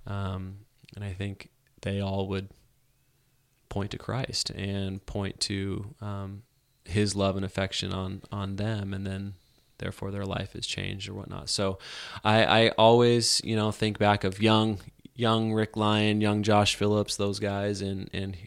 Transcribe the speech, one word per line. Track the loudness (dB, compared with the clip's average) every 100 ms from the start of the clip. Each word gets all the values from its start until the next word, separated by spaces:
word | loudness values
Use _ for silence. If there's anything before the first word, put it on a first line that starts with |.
| -10
Um, | -6 -4 -6 -8 -14 -20 _ -20 -12
and | -10
I |
think | -6 -8 -8 -14 _ _ _
they | -4 -2
all | -2 -2 -2
would | -4 -6 -14 _ _ _ _ _ _ _ _ _ _ -10
point | -6 -6
to | -6
Christ | -8 -6 -6 -6 -6
and | -6 -6 -4 -6 -8 -8
point | -6 -6 -6
to, | -6 -4 -4 -6 -10 -12
um, | -10 -10 -10 -12 -18 _ _ _
his | -4 0 0 2
love | 0 0
and | -4
affection | -4 -4 -4 -4
on, | -4 -6 -8 -10
on | -8 -6 -4
them, | -4 -4 -4
and | -6 -6
then | -6 -8 -12 _ _ _ -12
therefore | -10 -8 -8
their | -6 -4
life | -4 -6 -8
is | -8
changed | -6 -6 -8 -10
or |
whatnot. | -10 -10 -10 -4
So | -2 0 -2 -8 -14 -12 -2 4
I, | 6 6 6 6
I |
always, | 8 8 8 8 6 4 0 0
you | 0
know, | 0
think | 0 -2 4
back | 4 4
of | 2 2
young, | 4 6 4 0 -8 -20 -16
young | -2 2 2 2
Rick | 0 0 2
Lyon, | 2 4 4 4
young | 2 2
Josh | 4 6 4 2
Phillips, | 2 2 0 -2
those | -2 -2
guys, | -4 -2 -2 -2
and, | -4 -6 -6
and | -6 -6 -8